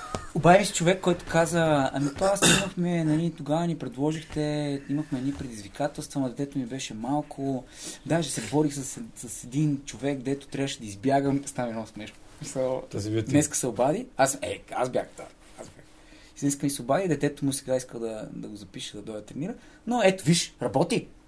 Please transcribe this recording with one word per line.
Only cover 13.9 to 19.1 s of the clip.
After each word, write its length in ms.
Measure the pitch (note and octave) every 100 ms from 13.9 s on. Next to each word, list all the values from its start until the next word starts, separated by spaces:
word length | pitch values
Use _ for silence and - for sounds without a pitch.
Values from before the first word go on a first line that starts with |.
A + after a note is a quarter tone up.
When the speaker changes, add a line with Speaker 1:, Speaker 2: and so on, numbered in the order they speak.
| F#3+ B3+ -
Speaker 1:
аз, 220 | C3+ -
е, 160 | - G2 -
аз 160 | - B2+
бях, 160 | A#2 - -
да, 80 | - - - -
аз 80 | -
бях. 180 | - - - - - - -
И 40 |
днеска 260 | C#3+ C#3 C#3+
ми 40 |
се 120 | C#3
обади, 260 | A#2+ D3 F#3+
детето 360 | C#3+ D3 C#3+
му 80 | C#3
сега 240 | C3+ - B2+
иска 220 | B2+ A#2+
да, 300 | A2+ G#2+ A2
да 160 | - A2
го 80 | G#2
запише, 400 | - - - G#2
да 60 |
дойде 180 | -